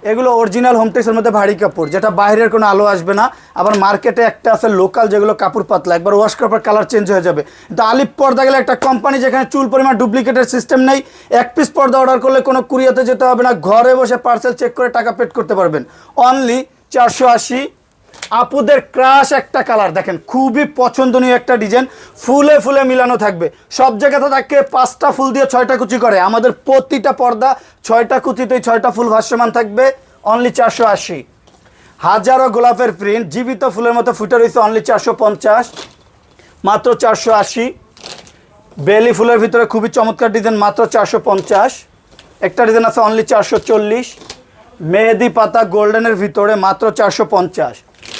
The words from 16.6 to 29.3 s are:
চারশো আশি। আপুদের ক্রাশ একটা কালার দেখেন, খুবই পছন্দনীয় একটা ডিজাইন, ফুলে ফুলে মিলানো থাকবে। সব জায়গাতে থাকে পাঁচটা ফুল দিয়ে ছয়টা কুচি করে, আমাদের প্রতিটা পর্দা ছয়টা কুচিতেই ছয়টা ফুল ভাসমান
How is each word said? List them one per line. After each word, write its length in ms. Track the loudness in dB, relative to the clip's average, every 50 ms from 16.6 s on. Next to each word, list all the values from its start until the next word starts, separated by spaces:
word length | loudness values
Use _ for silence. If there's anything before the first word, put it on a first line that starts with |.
| -4 _ _ _ _ _
চারশো 360 | 0 2 2 2 2 2 2
আশি। 420 | 2 2 2 0 -4 -6 -6 -6 -8 _ _ _ _ _ _ _ _ -18 -18 -10 -4
আপুদের 500 | -2 -2 -2 0 -2 -2 2 2 2 2
ক্রাশ 520 | 2 -4 -2 0 2 4 6 4 4 4
একটা 300 | 0 -2 -2 -2 -4 -4
কালার 320 | -2 0 0 0 0 0 -2
দেখেন, 240 | -4 -4 -4 -8 -10 -10
খুবই 380 | -6 -2 -2 -2 0 0 0 -2 -2 0
পছন্দনীয় 580 | -2 -2 0 0 0 0 2 2 2 2 2 2
একটা 220 | 0 0 0 -2
ডিজাইন, 300 | -2 0 0 0 0 -2 -2 -10 -20 -20 -20 -20 -10
ফুলে 360 | -2 0 2 2 4 4 4 4
ফুলে 240 | 2 2 0 2
মিলানো 340 | 2 2 2 0 2 0 0
থাকবে। 340 | 0 -2 -2 -2 -2 -6 -6 -6 _ _ _
সব 280 | -2 2 2 2 2 2
জায়গাতে 300 | 0 2 2 2 0 0
থাকে 340 | 0 -2 -2 0 0 0
পাঁচটা 480 | 0 2 0 0 0 0 -2 _ -2 -2
ফুল 220 | 0 0 -2 -2
দিয়ে 140 | 0 0 0
ছয়টা 300 | 0 2 0 0 0 0
কুচি 220 | -2 -2 -4 -2 0
করে, 220 | 2 2 2 2
আমাদের 320 | 2 2 0 2 0 0
প্রতিটা 600 | 0 -2 _ 0 2 2 2 0 -6 -2 -2 -2
পর্দা 440 | -2 0 0 -2 0 0 0 0 0 -2 -6 -20 _ _ _
ছয়টা 340 | 0 2 2 2 2 -2 -2
কুচিতেই 420 | -2 -4 -4 -4 -4 -2 -2 -2
ছয়টা 300 | 0 0 0 0 0 -2
ফুল 180 | -2 -2 -2 0
ভাসমান 420 | 0 0 0 -2